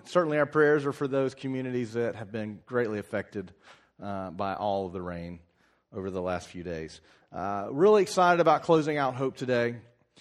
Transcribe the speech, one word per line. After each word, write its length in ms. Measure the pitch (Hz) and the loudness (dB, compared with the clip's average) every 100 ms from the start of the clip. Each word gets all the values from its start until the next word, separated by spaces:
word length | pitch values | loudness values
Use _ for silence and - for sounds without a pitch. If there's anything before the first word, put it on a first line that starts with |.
Certainly 320 | - 180 165 151 | -2 0 2 0
our 80 | |
prayers 400 | 143 151 147 151 | 0 4 4 4
are 80 | 143 | 2
for 160 | 135 143 | -4 -2
those 260 | 135 135 | 0 -2
communities 600 | - 135 131 127 123 117 | -4 -6 -6 -4 -4 -4
that 200 | 117 117 | -2 -4
have 160 | - 104 | -4 -8
been 300 | 110 107 104 - | -8 -8 -10 -4
greatly 320 | 123 117 107 | -2 0 -2
affected, 520 | 101 104 98 107 92 _ - - _ _ | -4 -6 -6 -8 -10 _ -20 -20 _ _
uh, 280 | 101 98 95 | -10 -8 -8
by 220 | 85 98 | -6 -6
all 320 | 92 104 98 | -4 -2 -2
of 80 | 95 | -2
the 80 | 92 | -6
rain 400 | 90 87 85 85 _ _ _ _ _ | -8 -8 -10 -14 _ _ _ _ _
over 160 | 110 95 | -10 -8
the 100 | 92 | -4
last 260 | 90 87 - | -4 -4 -6
few 140 | 90 | -12
days. 380 | 87 82 78 - _ _ _ | -10 -8 -10 -14 _ _ _
Uh, 340 | 90 95 101 101 | -8 -6 -6 -6
really 320 | 135 196 214 | 2 6 6
excited 360 | 185 - 180 175 | 4 4 6 6
about 260 | 160 151 | 6 4
closing 340 | - 160 151 147 | 4 4 4 0
out 160 | 135 | -2
Hope 240 | 123 135 - | 0 -4 -4
today. 380 | 123 123 120 120 - _ _ _ | 0 2 2 -2 -14 _ _ _